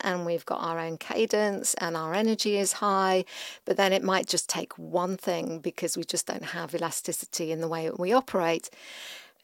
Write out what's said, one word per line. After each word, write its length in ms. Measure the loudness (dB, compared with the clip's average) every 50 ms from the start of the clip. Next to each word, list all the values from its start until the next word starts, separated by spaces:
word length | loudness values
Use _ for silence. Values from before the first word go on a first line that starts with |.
and 260 | 0 -2 0 0 0
we've 180 | 0 -2 -2 -2
got 160 | -2 -4 -2
our 200 | -2 -2 -2 -2
own 180 | -4 -4 -6 -6
cadence 760 | -6 -4 0 0 2 4 4 4 4 4 2 0 0 -2 0
and 220 | 0 0 -2 -2
our 160 | -2 -2 -2 0
energy 440 | 2 4 4 2 2 2 2 2
is 160 | 2 2 2 0
high, 500 | 2 2 2 4 4 4 6 4 4 2 0 -6 -12 -12 -12 -14 -6 0
but 120 | 0 2
then 160 | 4 4 4 4
it 100 | 4 4
might 240 | 4 2 2 2
just 240 | 2 0 0 0 0
take 260 | -2 -4 -4 -6 -8
one 400 | -12 -8 -2 -2 0 0 0 -2
thing 440 | -2 -2 -2 -2 0 -2 -4 -6 -6
because 360 | -6 -6 -4 -2 -2 -2 -2
we 60 | -2 -4
just 240 | -4 -2 -4 -2
don't 200 | -2 -4 -6 -6
have 280 | -6 -6 -6 -6 -4 -4
elasticity 800 | -2 -2 -2 -4 -4 -4 -4 -6 -6 -6 -6 -6 -4 -2 -2 -2
in 80 | -2
the 80 | -2 -2
way 180 | -2 -2 -2
that 140 | -2 -2 -2
we 120 | 0 4 4
operate. 560 | 4 2 2 0 2 2 2 2 0 -2 -6 -16 -18 -20 -18 -16 -16 -14 -14 -16 -16 -18 -20 _ _